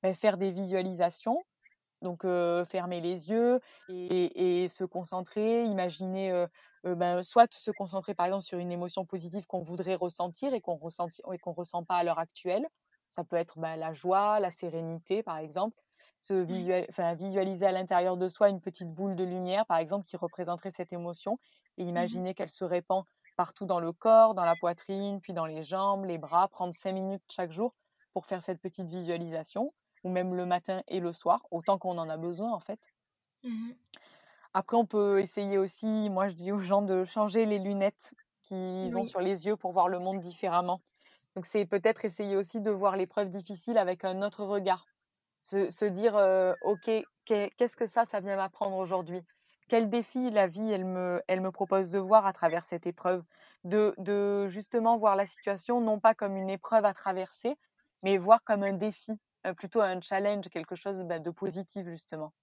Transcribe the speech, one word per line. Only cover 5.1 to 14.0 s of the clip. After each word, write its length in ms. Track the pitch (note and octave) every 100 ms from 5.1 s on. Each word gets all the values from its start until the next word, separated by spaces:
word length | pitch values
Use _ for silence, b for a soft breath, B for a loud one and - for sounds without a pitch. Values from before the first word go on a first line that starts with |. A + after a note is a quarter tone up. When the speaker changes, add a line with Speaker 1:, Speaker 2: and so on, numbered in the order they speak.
| F#3 F3+ - G#3+ A#3
Speaker 1:
imaginer, 680 | A#3 G3 F3+ D#3 F#3 F#3 F#3+
euh, 140 | F3+ F3 b b b F3+
euh, 80 |
ben, 280 | F3 F3 F3+
soit 300 | F3+ A#3+ A#3
se 180 | - -
concentrer 420 | G#3 G3 F#3+ F#3
par 120 | - F3
exemple 180 | G3
sur 140 | F3+ F3+
une 140 | F3
émotion 320 | F3 F3 F3+ F3+
positive 400 | F#3+ E3 F#3 -
qu'on 140 | F#3
voudrait 360 | E3 F3 F3+ F#3
ressentir 580 | F3+ - F3+ E3+ C#4
et 60 | B3
qu'on 160 | - D#3+
ressenti-, 460 | D#3+ - F3 - -
et 60 | F3+
qu'on 140 | -
ressent 320 | E3+ F3 F3
pas 120 | E3 F3+
à 80 |
l'heure 160 | F3 D#3+
actuelle. 460 | E3+ - F#3 F#3 D#4 _ _ _ _
Ça 140 | -
peut 120 | E3+ E3+
être, 220 | E3+ E3
ben, 180 | D#3+ D#3+
la 160 | D#3+
joie, 480 | D#3